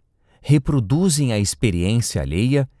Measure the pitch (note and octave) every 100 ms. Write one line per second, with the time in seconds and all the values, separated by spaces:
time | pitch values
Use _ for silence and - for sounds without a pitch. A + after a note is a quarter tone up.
0 | _ _ _ _ - D3 D#3+ C#3+ G2 D3+
1 | F#3+ D3 C3 G#2+ G2 - A2+ F2 F#2 A#2
2 | A2+ G2+ C#2 E2+ B2 C#3 C3 _